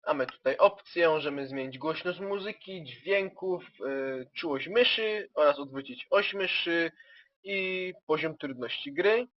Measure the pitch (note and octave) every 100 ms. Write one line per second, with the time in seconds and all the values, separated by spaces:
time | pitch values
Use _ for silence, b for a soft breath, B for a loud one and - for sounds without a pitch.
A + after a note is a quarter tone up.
0 | - D3 B2+ - C3 C3+ G3 - - E3+
1 | E3+ D#3 D3 C#3 C3+ C3+ C3 C3 D#3 D#3+
2 | F3+ F3 G3 G3+ G3 G#3 - F#3 D3 B2
3 | D3 G3 F#3+ - F#3+ F3+ - _ B2+ C3+
4 | C3+ C3 B2+ - E3+ C#3 D3 G#3+ B3 -
5 | A3 G#3+ - - D3+ C#3+ C#3 C3+ C3+ B2
6 | - G3 G3+ G3 F#3 - - E3+ E3 B
7 | B B B _ F#3+ G3 F#3 F#3 F#3 F3+
8 | - D#3 D#3 D#3 C#3+ B2 A#2 - C#3+ C#3
9 | G3 A3+ B3